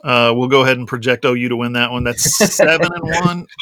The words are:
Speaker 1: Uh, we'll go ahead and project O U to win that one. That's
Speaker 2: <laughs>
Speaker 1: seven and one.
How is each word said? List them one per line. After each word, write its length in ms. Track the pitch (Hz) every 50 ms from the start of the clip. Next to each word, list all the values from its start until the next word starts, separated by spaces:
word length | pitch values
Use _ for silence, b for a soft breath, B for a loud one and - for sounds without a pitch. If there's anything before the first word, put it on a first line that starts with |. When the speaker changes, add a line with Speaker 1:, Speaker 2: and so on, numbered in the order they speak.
| -
Speaker 1:
Uh, 300 | - 123 120 120 117 117
we'll 140 | 123 127 127
go 120 | 135 139
ahead 160 | 131 131 131 123
and 100 | 123 117
project 380 | - 120 113 127 123 120 -
O 80 | 135 123
U 160 | 123 123 123
to 60 | 123
win 180 | 117 120 120 120
that 180 | 123 120 120
one. 120 | 123 123 120
That's 340 | 120 120 - - - - -
Speaker 2:
<laughs> 160 | 220 202 -
Speaker 1:
seven 340 | - 190 151 160 160 165 170 175
and 320 | 175 170 160 160 170 175
one. 220 | 175 175 175 170 - - -